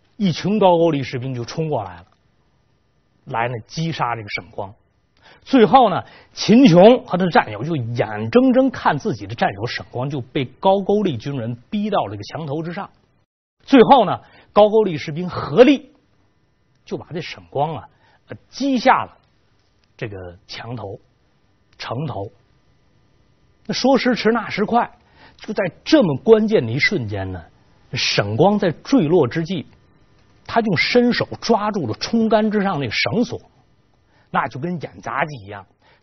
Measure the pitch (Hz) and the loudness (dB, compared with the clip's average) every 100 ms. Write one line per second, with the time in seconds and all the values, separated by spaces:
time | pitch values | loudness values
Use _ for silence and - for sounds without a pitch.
0 | _ - 196 - 180 214 190 170 165 143 | _ -4 -2 -2 -2 2 4 4 2 0
1 | 123 127 131 123 117 160 160 127 92 87 | -4 -8 -8 -8 -8 -8 -6 -6 -8 -14
2 | 92 _ _ _ _ _ _ _ _ _ | -20 _ _ _ _ _ _ _ _ _
3 | _ _ - 117 120 117 - 160 165 156 | _ _ -8 -4 -4 -6 -10 -8 -6 -4
4 | 123 117 101 - 90 - 98 - _ _ | -6 -6 -10 -12 -12 -14 -14 -16 _ _
5 | _ _ _ _ - 262 185 262 220 143 | _ _ _ _ 0 4 6 6 4 0
6 | - - _ - - 233 247 175 214 254 | -6 -18 _ -6 4 6 8 8 8 6
7 | - 180 180 220 - 104 151 156 117 120 | 0 -4 0 0 0 -6 -6 -6 -4 -4
8 | 107 104 110 247 262 247 269 - 220 147 | -4 -4 0 2 4 4 0 -2 -2 -2
9 | 214 110 98 110 180 104 120 - - 117 | -4 -6 -10 -4 -4 -4 -8 -10 -10 -8
10 | 139 147 110 156 123 - 190 196 190 208 | -6 -8 -8 -8 -8 -2 0 0 0 0
11 | 190 120 143 139 113 - _ 214 214 190 | 0 -4 -8 -8 -8 -10 _ -6 -2 -2
12 | 107 104 - 135 156 156 165 196 180 _ | -4 -8 -12 -10 -8 -8 -8 -12 -14 _
13 | _ _ _ _ _ _ - 269 190 269 | _ _ _ _ _ _ 2 6 8 6
14 | 180 120 - - _ 208 208 220 202 147 | 4 -4 -10 -20 _ 4 4 4 0 -4
15 | - 151 180 - - 156 277 269 - _ | -8 -8 -8 -8 0 6 6 6 -2 _
16 | _ _ _ _ _ _ _ _ - 156 | _ _ _ _ _ _ _ _ -14 -14
17 | - 160 - - 90 131 156 127 - _ | -10 -12 -12 -16 -10 -6 -4 -6 -16 _
18 | _ _ _ 107 _ - 277 254 254 160 | _ _ _ -20 _ -6 -2 2 2 2
19 | 95 - _ _ _ _ _ _ _ _ | 0 -12 _ _ _ _ _ _ _ _
20 | 110 95 90 90 - - 117 123 98 113 | -12 -10 -16 -18 -18 -16 -12 -12 -12 -16
21 | _ _ _ _ _ _ _ - - 120 | _ _ _ _ _ _ _ -18 -10 -8
22 | 151 98 101 - _ _ _ _ _ _ | -6 -8 -10 -14 _ _ _ _ _ _
23 | _ _ _ _ _ _ - - 254 262 | _ _ _ _ _ _ -8 -2 2 2
24 | 254 226 214 233 185 185 208 233 - _ | 0 0 0 0 -4 -6 -2 -2 -2 _
25 | _ _ - _ - 214 185 - - 311 | _ _ -20 _ -8 -4 -6 -6 2 4
26 | 180 131 220 220 214 202 113 131 - 175 | 4 0 4 4 6 0 0 -2 -2 -2
27 | 107 101 95 90 - _ _ _ _ 127 | -4 -6 -8 -10 -14 _ _ _ _ -6
28 | - - 104 113 190 208 185 - - 269 | -2 -2 0 2 2 4 -2 -4 0 2
29 | 151 180 120 160 165 170 - _ _ _ | 4 2 2 -2 -6 -6 -10 _ _ _
30 | _ _ _ _ - 233 214 160 - 247 | _ _ _ _ -4 -2 0 0 2 2
31 | 240 - - - - 214 214 202 120 - | 2 0 -6 -6 -2 0 0 -4 -6 -6
32 | - 233 220 214 220 208 190 151 120 - | -4 -2 2 2 2 0 -2 -2 -4 -4
33 | - 196 233 104 - _ _ _ _ _ | -2 -2 -2 -6 -16 _ _ _ _ _
34 | _ _ _ 180 143 131 170 175 123 95 | _ _ _ -4 -4 -6 -8 -8 -10 -14
35 | 113 127 156 131 101 101 - _ _ _ | -8 -6 -6 -8 -16 -18 -18 _ _ _